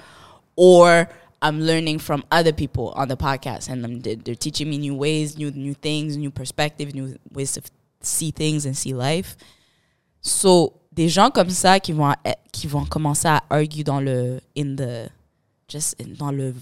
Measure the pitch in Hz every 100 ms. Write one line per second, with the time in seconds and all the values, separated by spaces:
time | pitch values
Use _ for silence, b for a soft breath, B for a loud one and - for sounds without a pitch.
0 | B B B B _ - 180 180 175 170
1 | 170 B B _ 151 151 160 160 160 151
2 | - 143 - 165 165 151 143 - 117 -
3 | 131 131 147 135 139 101 - 127 117 120
4 | 120 113 - 117 151 147 147 147 147 139
5 | 143 156 151 151 147 139 139 139 151 151
6 | 156 147 143 135 127 - 151 151 147 139
7 | 131 - - 135 139 143 - _ _ _
8 | - - 160 - 156 151 143 135 131 127
9 | 131 156 - - b b b b b b
10 | b _ - - 190 180 156 - _ -
11 | 165 165 214 226 180 180 185 196 - 156
12 | 143 - - - _ - 156 143 - 160
13 | 151 147 165 151 - 151 151 151 147 139
14 | 135 127 123 127 - 147 143 135 123 120
15 | 110 - _ _ _ _ _ 147 - -
16 | - 117 143 139 131 123